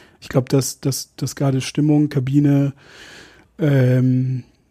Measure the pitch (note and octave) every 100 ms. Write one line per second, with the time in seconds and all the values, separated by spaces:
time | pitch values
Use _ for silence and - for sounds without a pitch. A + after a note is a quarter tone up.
0 | - _ - C#3+ B2+ C#3 C3 - C#3 B2+
1 | - - C#3 - C#3 C3 - - D3+ D3
2 | D3 C3+ C3 C#3+ D3 C#3 C#3 - - -
3 | - - - - _ - D#3 C#3 B2+ B2+
4 | B2+ B2+ B2+ B2+ - _ _